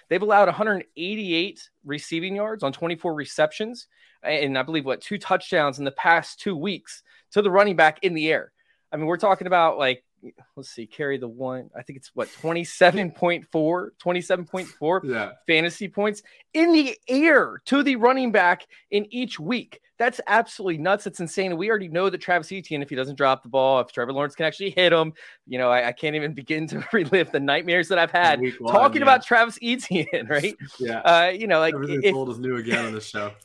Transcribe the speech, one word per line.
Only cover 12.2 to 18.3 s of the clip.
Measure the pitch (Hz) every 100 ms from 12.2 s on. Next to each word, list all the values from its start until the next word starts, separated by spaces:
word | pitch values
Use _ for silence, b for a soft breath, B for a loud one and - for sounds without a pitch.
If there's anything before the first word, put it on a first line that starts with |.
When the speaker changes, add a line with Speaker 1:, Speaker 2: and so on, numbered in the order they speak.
| 110
Speaker 1:
twenty-seven | - 160 170 170 - - 202 180
point | - 175 170 -
four, | 160 156 175 208 -
twenty-seven | - 180 170 185
point | 175 185 165
four | - 151 185
Speaker 2:
Yeah. | 151 117 101 - -
Speaker 1:
fantasy | 160 170 165 202
points | - 208 208 - b b
in | 311 339
the | 330 269 - -
air | 254 330 277 143 107
to | - 269
the | 277 254
running | 240 262 254